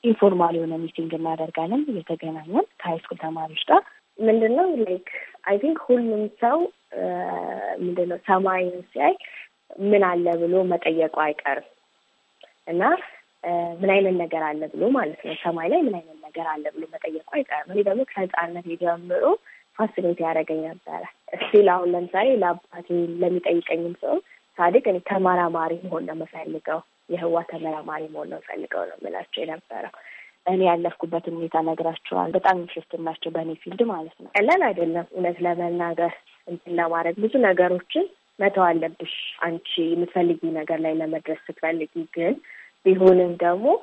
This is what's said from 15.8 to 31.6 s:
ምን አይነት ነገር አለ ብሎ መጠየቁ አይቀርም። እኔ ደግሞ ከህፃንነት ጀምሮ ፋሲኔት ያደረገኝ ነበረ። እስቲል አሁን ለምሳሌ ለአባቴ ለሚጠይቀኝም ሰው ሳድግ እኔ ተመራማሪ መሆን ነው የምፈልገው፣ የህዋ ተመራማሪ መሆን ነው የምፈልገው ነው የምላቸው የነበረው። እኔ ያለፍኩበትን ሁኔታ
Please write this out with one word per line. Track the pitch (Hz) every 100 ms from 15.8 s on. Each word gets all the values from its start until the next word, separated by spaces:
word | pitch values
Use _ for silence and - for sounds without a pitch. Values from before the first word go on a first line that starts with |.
ምን | 285 180
አይነት | 160 -
ነገር | 151 156 165
አለ | 156 151
ብሎ | 147 160
መጠየቁ | 160 165 160 -
አይቀርም። | 302 269 151 151
እኔ | 196
ደግሞ | 196 202 262
ከህፃንነት | - 185 - 170 175 175 170
ጀምሮ | 175 170 175 180 - 403 - - _
ፋሲኔት | - 214 - 180 170
ያደረገኝ | 165 160 156 160
ነበረ። | 160 175 - 160 175 _ -
እስቲል | 185 - 208 202
አሁን | 180 180
ለምሳሌ | 175 175 185 240 254
ለአባቴ | 180 175 _ - 175 175 170 170
ለሚጠይቀኝም | 180 180 170 170 - 165 170 175
ሰው | - 349 - _ _ -
ሳድግ | 175 220 233
እኔ | 180
ተመራማሪ | - 196 185 180 170 165 160 170
መሆን | 185 165
ነው | 175
የምፈልገው፣ | 160 165 160 160 160 - 160 _ _ _
የህዋ | 170 170 165
ተመራማሪ | 165 165 160 156 151 156 156
መሆን | 151 151
ነው | 160
የምፈልገው | - - - -
ነው | 87
የምላቸው | - - 92 - -
የነበረው። | 160 160 _ 110 - - - - - _ -
እኔ | 185
ያለፍኩበትን | 185 170 170 - 165 170 170
ሁኔታ | 165 165 160